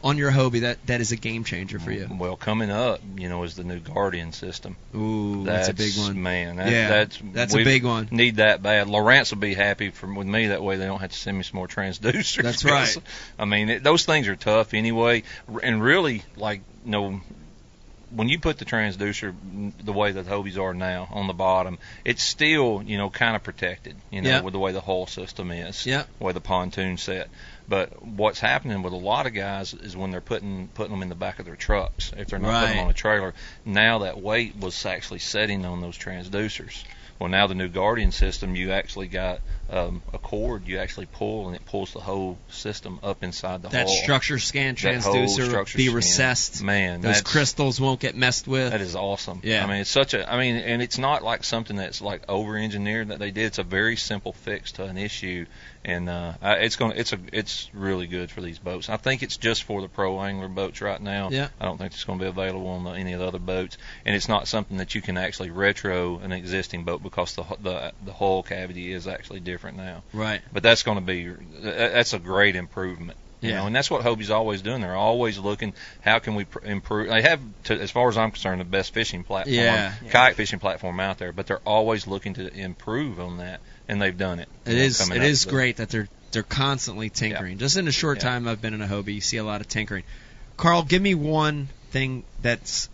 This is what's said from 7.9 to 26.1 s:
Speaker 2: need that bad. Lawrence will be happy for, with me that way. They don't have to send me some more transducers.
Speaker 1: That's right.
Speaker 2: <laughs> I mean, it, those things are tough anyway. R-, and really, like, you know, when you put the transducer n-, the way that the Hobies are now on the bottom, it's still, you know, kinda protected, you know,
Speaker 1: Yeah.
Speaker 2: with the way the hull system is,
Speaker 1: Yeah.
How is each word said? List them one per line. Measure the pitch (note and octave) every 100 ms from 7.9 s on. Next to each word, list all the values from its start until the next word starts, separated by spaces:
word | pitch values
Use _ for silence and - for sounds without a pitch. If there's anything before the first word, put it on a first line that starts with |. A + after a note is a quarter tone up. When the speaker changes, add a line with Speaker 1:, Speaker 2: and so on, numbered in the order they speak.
| A2+ G#2+
Speaker 2:
need | A#2 A#2+ A2
that | G#2+ F#2+
bad. | G2 G#2+ G2+
Lawrence | G#2 G#2+ C3+ A#2
will | G#2
be | G#2 F#2+
happy | G2+ G2 G2+
for, | - F#2+
with | G2 G2
me | G#2+ A2
that | G2
way. | G2 F#2+
They | F#2+
don't | G2
have | F#2+
to | -
send | - G2
me |
some | F#2 F#2+
more | F#2
transducers. | - F#2+ F2+ G#2+ C3+ - -
Speaker 1:
That's | A#2+ A#2+
right. | C#3+ C#3+ A#2+ C3 - -
Speaker 2:
<laughs> | - -
I | G#2
mean, | G#2 G#2+
it, | A2+
those | C#3 E3 -
things | D#3 A2
are | F#2+
tough | - A2 A2 G#2+
anyway. | A2+ A2+ A#2 A#2 A2 - -
R-, | A2
and | B2+ A2
really, | A#2 E3+ E3 A2 - -
like, | G#2+ G#2 F#2+ - A#2+
you |
know, | G#2 G2+ G2 - - - - - - - - -
when | A#2 A2+
you | D#3+
put | E3 D3
the | -
transducer | A2+ G#2+ F#2 G#2 G2+ G#2
n-, | F2+ F#2+ G2 G2+ -
the | G#2
way | G2+ G#2
that | F#2+ F2+
the |
Hobies | G2+ G2+ F#2
are | F#2+
now | F2+ F#2 F#2 F2+
on | G2+ F#2+
the |
bottom, | F2 F#2+ F#2 F#2 F2 - - -
it's | A#2+
still, | - - D3+ D#3 B2+ G#2 G2+
you | G#2
know, | G2+
kinda | - A#2 G#2+
protected, | - - F#2 F2+ - - -
you | G2
know, | B2+
Speaker 1:
Yeah. | C3
Speaker 2:
with | F#2+
the | F#2+
way | F#2+
the | F#2+
hull | G2 F#2 F2+
system | - F#2 - F2+
is, | F2 E2+ G2 B2
Speaker 1:
Yeah. | C#3 -